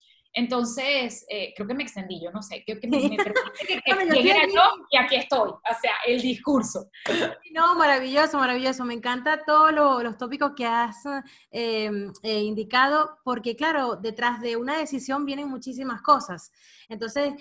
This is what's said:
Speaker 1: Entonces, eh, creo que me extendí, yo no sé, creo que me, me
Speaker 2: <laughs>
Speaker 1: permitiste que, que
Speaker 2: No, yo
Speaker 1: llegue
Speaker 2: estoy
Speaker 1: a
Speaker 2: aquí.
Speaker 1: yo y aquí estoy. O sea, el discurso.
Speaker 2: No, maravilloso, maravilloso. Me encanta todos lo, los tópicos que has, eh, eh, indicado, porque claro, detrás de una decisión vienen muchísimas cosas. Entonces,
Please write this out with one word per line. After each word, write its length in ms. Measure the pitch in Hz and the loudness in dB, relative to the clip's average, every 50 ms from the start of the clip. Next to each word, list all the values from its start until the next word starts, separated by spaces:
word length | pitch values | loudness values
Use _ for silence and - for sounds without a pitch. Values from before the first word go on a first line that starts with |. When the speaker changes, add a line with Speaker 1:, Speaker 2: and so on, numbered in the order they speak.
| _ _ _ _ _ _ - | _ _ _ _ _ _ -4
Speaker 1:
Entonces, 880 | 233 240 233 254 247 240 226 - 269 262 277 285 269 247 226 - - - - | -2 -2 0 0 -2 -2 -2 -4 -4 -2 0 0 0 0 -4 -6 -10 -12 -10
eh, 240 | 214 208 180 - - | -8 -8 -8 -8 -8
creo 100 | - 202 | -10 -8
que 80 | 208 254 | -6 -6
me 100 | 277 277 | -6 -8
extendí, 380 | 233 - 202 185 185 180 160 | -8 -10 -12 -10 -10 -10 -10
yo 80 | 165 170 | -10 -10
no 120 | 190 214 | -10 -12
sé, 200 | 208 - - - - | -12 -12 -16 -14 -10
creo 120 | - 220 214 | -12 -10 -8
que 80 | - 226 | -4 0
me, 120 | 285 277 262 | 0 2 0
me 120 | - 214 403 | 0 0 -2
Speaker 2:
<laughs> 40 | 392 | -2
Speaker 1:
permitiste 420 | - 415 508 - - - - 605 | 0 0 -2 -2 -4 -8 -8 -6
que, 140 | - 370 - | -4 -4 -2
que 120 | - - 392 | 0 2 2
Speaker 2:
No, 60 | 381 | 2
yo 120 | 381 330 302 | 2 4 4
Speaker 1:
llegue 160 | 262 240 381 | 4 6 6
Speaker 2:
estoy 100 | 403 370 | 6 4
Speaker 1:
a 20 | 311 | 4
Speaker 2:
aquí. 100 | 392 392 | 4 6
Speaker 1:
yo 80 | 339 370 - - - - - | 6 6 6 6 2 -4 0
y 60 | 277 | 2
aquí 180 | 262 247 - 262 | 2 4 4 0
estoy. 340 | 247 - - 277 247 214 190 | 0 0 2 2 2 2 0
O 300 | - - - 226 226 - | -2 -6 -4 -4 -4 -2
sea, 120 | - 233 202 - - | -2 -2 -2 0 0
el 160 | 240 247 247 | 0 0 0
discurso. 680 | 226 254 240 - - 294 285 254 214 - - 185 - - _ - - - - 339 - - - - - 330 320 | 0 -2 -4 -4 0 0 2 2 2 0 -6 -8 -10 -12 _ -10 -4 -2 -2 0 -2 -2 -4 -8 -14 -6 0
Speaker 2:
No, 220 | 320 330 349 359 | 2 4 4 6
maravilloso, 600 | 339 311 285 277 262 254 262 269 285 311 302 302 | 6 6 6 4 4 2 0 2 2 2 2 2
maravilloso. 460 | 277 262 247 247 254 262 262 262 262 247 | 2 2 2 0 0 0 -2 -2 -2 -4
Me 100 | 240 233 | -6 -6
encanta 500 | 233 226 247 247 254 247 302 311 302 - | -6 -4 -4 -4 -2 0 0 0 0 2
todos 260 | - 302 302 311 311 | 4 6 6 8 6
lo, 320 | 311 302 294 277 262 240 233 | 6 6 4 4 4 2 0
los 140 | 233 214 | -4 -6
tópicos 340 | - 247 233 277 277 294 277 285 | -6 -8 -6 -4 -2 -2 -2 -2
que 80 | - 240 | -2 -2
has, 320 | 233 233 233 240 226 208 - - 285 277 277 262 - - _ _ _ | 0 0 0 0 -2 -4 -10 -10 -8 -8 -8 -10 -12 -20 _ _ _
eh, 380 | - 233 233 226 226 220 214 214 208 202 202 190 - - - | -8 -6 -4 -2 -2 -2 -2 -4 -4 -6 -6 -8 -12 -10 -6
eh, 180 | 220 220 214 208 | -2 -2 0 0
indicado, 760 | 214 214 214 208 214 247 254 262 277 294 311 302 302 - _ - | -2 -2 -4 -4 0 2 2 2 4 4 2 0 0 -4 _ -6
porque 320 | 254 247 233 220 240 226 | -6 -4 -4 -4 -6 -4
claro, 400 | 233 302 320 320 285 262 240 208 | -2 -2 0 0 0 0 -2 -4
detrás 460 | 175 202 226 220 - 240 240 240 220 | -4 -6 -8 -4 -2 -2 -2 -2 -2
de 160 | 233 233 233 | -4 -4 -4
una 200 | 233 240 269 302 | -4 -4 -4 -4
decisión 480 | 320 302 285 277 247 - 262 269 285 294 | -4 -4 -4 -6 -8 -6 -4 -4 -4 -4
vienen 220 | 277 277 285 294 | -4 -6 -6 -8
muchísimas 540 | 277 262 247 - 262 240 254 269 262 233 202 | -8 -8 -10 -10 -12 -10 -8 -8 -8 -8 -2
cosas. 500 | - 302 285 254 - - 180 165 - - _ _ _ _ _ - - - | 2 4 4 4 2 -4 -10 -12 -12 -18 _ _ _ _ _ -20 -16 -14
Entonces, 440 | 226 202 226 220 - 285 285 285 285 - | -10 -8 -8 -4 -2 -2 -2 -2 -4 -8